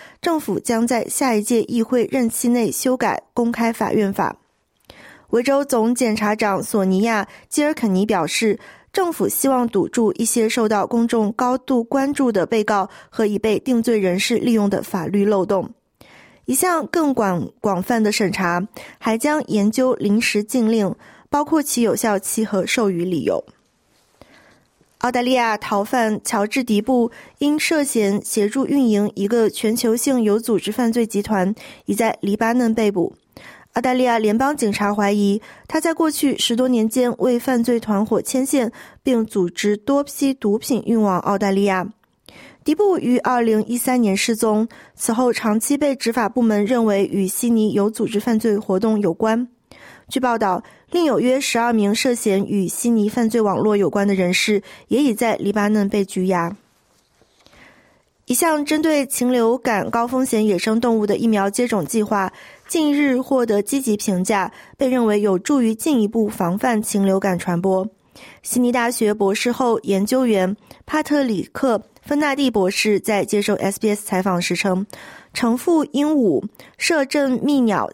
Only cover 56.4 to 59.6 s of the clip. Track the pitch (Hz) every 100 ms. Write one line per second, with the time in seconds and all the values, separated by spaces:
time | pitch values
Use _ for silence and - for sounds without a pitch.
56.4 | 170 202 _ _ _ _ _ _ _ _
57.4 | _ - - _ _ _ _ _ - 247
58.4 | 339 302 294 311 320 294 269 - 247 254
59.4 | 226 247